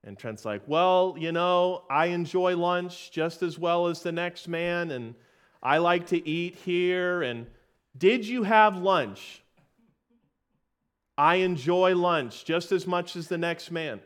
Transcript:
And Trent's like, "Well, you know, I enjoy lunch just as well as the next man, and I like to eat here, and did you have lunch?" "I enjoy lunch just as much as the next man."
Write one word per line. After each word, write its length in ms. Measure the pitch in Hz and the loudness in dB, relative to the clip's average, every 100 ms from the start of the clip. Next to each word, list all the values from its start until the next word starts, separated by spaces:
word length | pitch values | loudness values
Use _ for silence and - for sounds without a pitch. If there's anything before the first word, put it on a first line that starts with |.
And 140 | 104 98 | -18 -12
Trent's 260 | 120 107 | -12 -8
like, 180 | 110 104 143 | -8 -8 -2
"Well, 480 | 156 185 185 185 170 | 2 4 4 2 -2
you 140 | 165 | -4
know, 520 | 165 175 180 180 180 - | 0 2 2 2 -2 -2
I 180 | 139 170 | 0 0
enjoy 500 | 175 170 185 180 175 | 0 -2 0 0 0
lunch 560 | 175 180 180 175 - | 0 0 -4 -12 -10
just 300 | 165 165 165 | -4 -4 -2
as 160 | 180 160 | -6 -2
well 280 | 170 175 175 | 0 2 0
as 160 | 170 | -2
the 100 | 175 | -6
next 360 | 165 175 175 170 | -4 -6 -8 -8
man, 420 | 165 175 175 170 | -4 -2 -4 -4
and 240 | 127 117 120 _ _ _ _ | -8 -10 -16 _ _ _ _
I 160 | 127 151 | 2 4
like 280 | 170 175 175 | 4 2 2
to 200 | 170 156 | -2 0
eat 280 | 160 175 175 | -4 -4 -8
here, 680 | 185 175 180 180 180 180 | -4 0 0 0 -2 -2
and 240 | 135 117 120 - _ _ _ 131 | -4 -6 -12 -20 _ _ _ 2
did 300 | 185 247 214 | 2 2 -2
you 160 | 247 | -4
have 340 | 202 220 214 190 | 4 6 6 4
lunch?" 680 | 185 180 113 98 - - _ _ _ _ 226 _ _ 240 _ _ _ _ _ _ _ _ _ - | 2 2 0 -8 -20 -20 _ _ _ _ _ _ _ _ _ _ _ _ _ _ _ _ _ 2
"I 180 | 151 180 | 4 4
enjoy 580 | 185 170 139 180 185 | 2 0 0 4 4
lunch 500 | 180 175 165 120 - | 4 2 2 -2 -10
just 280 | - 165 175 | -4 -4 -2
as 140 | 185 180 | -4 0
much 280 | 175 175 | -4 -4
as 140 | 175 160 | -10 -6
the 100 | 170 | -4
next 320 | 170 165 - | -4 -4 -8
man." 300 | 170 156 104 | -8 -6 -10